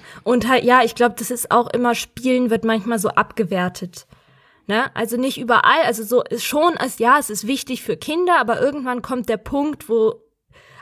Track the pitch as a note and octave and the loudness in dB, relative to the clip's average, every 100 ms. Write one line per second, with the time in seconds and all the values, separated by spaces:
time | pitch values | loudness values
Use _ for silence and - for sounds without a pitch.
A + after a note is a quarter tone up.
0 | - - - B3 A3 C4 A#3+ B3 A#3 - | -8 -8 0 0 2 2 4 4 4 2
1 | A#3+ A#3+ A3 B3 - A#3+ A#3+ A#3 B3 A#3 | 0 0 -6 -6 0 2 2 0 0 -2
2 | - - B3+ B3+ B3 A3 A3+ A3+ G3 A3+ | -6 -4 0 2 2 0 0 -2 -2 -2
3 | G3 - G3+ - F#3+ F#3+ F3+ - F3+ - | 0 0 -2 -2 -4 -2 -4 -6 -12 -14
4 | - _ _ _ _ _ - G#3 C4+ - | -20 _ _ _ _ _ -4 -2 -2 -4
5 | A3 A#3 C4+ - A#3+ A3+ - D4 D#4+ G#3+ | -4 -2 -2 -2 2 4 6 4 2 -2
6 | G#3+ A#3+ - A#3 - D4 E4+ - C4 - | 0 0 0 -4 -4 0 2 0 -4 0
7 | A3+ C#4+ C#4 G#3+ G#3 C4+ - B3+ - F3 | 2 4 2 -6 -4 -6 -6 -8 -6 -6
8 | - D#4+ F4+ E4+ A#3 A3 C4+ D4 B3+ B3 | -4 -2 2 2 2 0 0 -2 -6 -6
9 | - B3+ A3 A3 - C#4 D4 C#4 - A3+ | -6 -6 -4 -4 -4 -4 -4 -6 -2 0
10 | A3 - _ _ _ _ - - | 2 -2 _ _ _ _ -20 -20